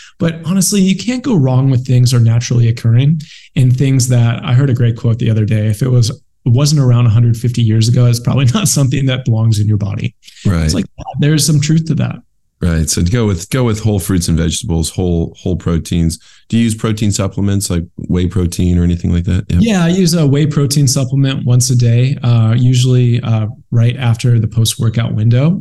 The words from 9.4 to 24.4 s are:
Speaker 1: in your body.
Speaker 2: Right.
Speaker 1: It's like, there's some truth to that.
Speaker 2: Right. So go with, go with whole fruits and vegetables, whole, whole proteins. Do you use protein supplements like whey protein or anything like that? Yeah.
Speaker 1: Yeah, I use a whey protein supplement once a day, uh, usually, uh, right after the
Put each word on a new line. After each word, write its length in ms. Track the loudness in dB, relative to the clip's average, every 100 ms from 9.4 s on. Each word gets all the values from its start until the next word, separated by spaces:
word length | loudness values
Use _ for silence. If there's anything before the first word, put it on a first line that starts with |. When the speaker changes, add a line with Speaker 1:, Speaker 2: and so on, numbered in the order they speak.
| 0 0
Speaker 1:
in 80 | 0
your 100 | -2
body. 360 | -4 -6 -8 -10 -20 -8
Speaker 2:
Right. 200 | -4 -2
Speaker 1:
It's 100 | -2
like, 120 | -2 -6 -12 -10 -2
there's 260 | 0 2 2
some 140 | 0
truth 260 | 2 0 0
to 80 |
that. 220 | -4 -4 -8 -16 _ _ _
Speaker 2:
Right. 280 | -2 0 -2
So 120 | -2
go 240 | -2 0 0
with, 220 | -2 -4
go 160 | -2
with 160 | 0 0
whole 180 | -2 -2
fruits 300 | 0 -2 0
and 80 | 0
vegetables, 540 | -2 -4 -4 -4 -4
whole, 440 | -2 -2 -2 -4
whole 220 | -6 -6 -4
proteins. 640 | -2 -4 -2 -2 -2 -4 -12 -20 -4
Do 80 | 0
you 60 |
use 100 | 0
protein 360 | -2 -4 -2 -2
supplements 600 | -2 -4 -2 -2 -2 -2
like 140 | -4 -6 -10
whey 300 | -4 -2 0
protein 500 | -2 -2 0 0 2
or 60 |
anything 320 | 2 0 -2
like 100 | -2
that? 220 | 0 -2 0
Yeah. 120 | 0
Speaker 1:
Yeah, 240 | 2 2 0
I 20 |
use 240 | 2 0
a 140 | 2 2
whey 200 | 2 0
protein 400 | 0 0 2 0
supplement 600 | 0 -2 0 0 -2 0
once 240 | 2 2
a 40 |
day, 440 | 2 2 2 0 0
uh, 320 | 0 2 2 2
usually, 600 | 2 2 2 2 2 0
uh, 240 | 0 -2 -2 -8 -4
right 260 | 0 0 0
after 420 | -2 0 2
the 80 | 0